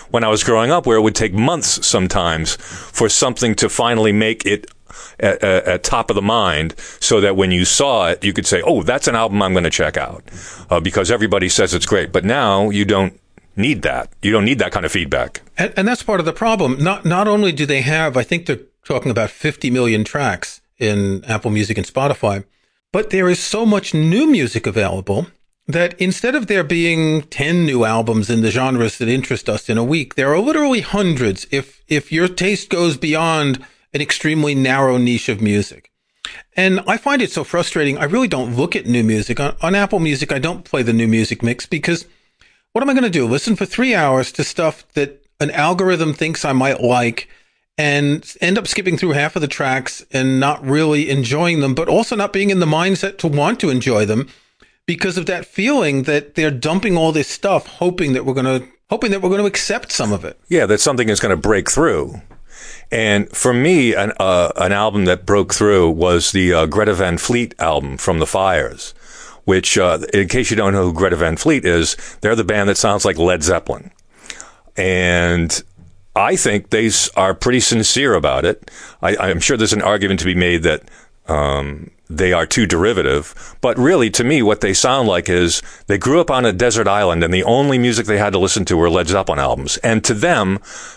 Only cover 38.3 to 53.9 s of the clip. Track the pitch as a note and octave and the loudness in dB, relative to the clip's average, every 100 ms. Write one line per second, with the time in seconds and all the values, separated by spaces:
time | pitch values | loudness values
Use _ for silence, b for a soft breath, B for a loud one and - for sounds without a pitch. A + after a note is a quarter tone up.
38.3 | D3 A#2+ A#2+ F3 - - A#2+ A2 A2 G2+ | -2 -2 -2 -2 -2 0 2 2 0 -2
39.3 | A#2+ C3+ - E3 G3+ G3+ G3+ D#3+ C#3 D3+ | -4 -4 -2 0 0 0 0 -2 -2 -4
40.3 | C#3 D3+ F#3 - C#3+ A#2 A2+ A2+ A2+ A2 | -4 -4 -6 -4 -2 2 2 2 2 0
41.3 | A2 A#2 A#2+ - D#3+ - E3 - b b | -2 -4 -4 -6 -4 -2 -4 -6 b b
42.3 | b b b b A3+ C#4 C4+ A#3+ E3 A#2 | b b b b -2 2 2 2 2 2
43.3 | C#3 - G3+ F#3+ - B3+ G#3 D3 C3 B2+ | 0 0 -2 -2 -2 0 2 2 2 0
44.3 | - D3 - D#3+ - - D3 C#3+ - _ | -4 -6 -2 -2 -2 -8 -4 -4 -6 _
45.3 | - D3 D3+ D3+ F3+ F#3 F3 D#3+ C#3+ D#3+ | -6 -4 0 0 2 0 0 0 -2 -4
46.3 | D#3+ D3+ C3 C3+ - A#2+ B2 A#2+ A2+ - | -4 -2 0 2 2 2 2 0 -4 -10
47.3 | b b b b - D3 C#3+ C#3+ D3+ - | b b b b -4 0 2 0 -2 -6
48.3 | - E3+ G3+ F#3+ - F#3+ D#3+ F3+ C#3+ D3 | -4 0 0 -2 -4 -2 0 0 0 -2
49.3 | F3 D3 - C#3 C3 B2+ - - C3 C3 | -2 -4 -4 -2 -2 -6 -12 -8 -2 0
50.3 | C3 C#3 D3 C3+ D3 D#3 D3 C3+ C#3 A#2 | 2 0 -2 -2 0 2 0 0 0 0
51.3 | C#3+ F3 D#3+ C#3 C3 E3 E3+ A3+ A3 - | 0 0 0 0 0 0 0 0 -2 -2
52.3 | G3 G3+ F#3+ E3 D#3 F#3 F#3+ G3 - E3 | 0 2 2 2 2 2 0 -4 -4 -2
53.3 | C#3+ D3+ B3+ F3 B2+ C3 | 0 0 0 0 0 2